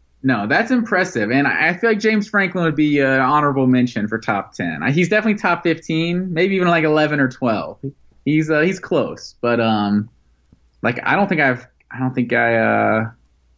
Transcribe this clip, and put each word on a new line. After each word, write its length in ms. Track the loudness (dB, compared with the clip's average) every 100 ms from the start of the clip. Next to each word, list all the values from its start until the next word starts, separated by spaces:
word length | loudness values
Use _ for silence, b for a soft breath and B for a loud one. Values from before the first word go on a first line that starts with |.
| _ _
No, 240 | -2 0 0
that's 240 | 0 2
impressive. 580 | 0 0 -2 -2 -2 0
And 180 | 0 0
I, 220 | 0 -2
I 80 | 0
feel 140 | 0
like 80 | 0
James 280 | 0 0 0
Franklin 360 | -2 -2 0 0
would 100 | 2
be, 240 | 2 2
uh, 60 | 2
an 140 | 2
honorable 460 | 2 2 2 2 2
mention 400 | 4 2 -2 -4
for 100 | -4
top 360 | -2 -4 -4
ten. 280 | -6 -6 -4
I, 80 | -2
he's 160 | 0 2
definitely 300 | 2 0 0
top 220 | 0 0
fifteen, 720 | 0 -2 -2 -2 -2 -4 -4
maybe 220 | -2 0 2
even, 120 | 2
like, 140 | 2
eleven 360 | 2 2 2 0
or 100 | -2
twelve. 480 | 0 -2 -2 -4 -10 -14 -14 -20 _ -2
He's, 240 | 0 2
uh, 120 | 2
he's 180 | 0 -2
close. 560 | -2 -2 -2 -6 -18 -6
But, 200 | -2 0
um, 500 | 2 0 0 0 -2 _ _ _ _ _ _ -6
like, 180 | -4 -2
I 120 | 0 0
don't 140 | 0
think 120 | 0
I've, 260 | 0 0 -8 _ -16
I 80 | -6
don't 160 | -4 -2
think 180 | -2
I, 220 | 0 2 2
uh, 540 | 2 2 2 0 -2 -8 _ _ _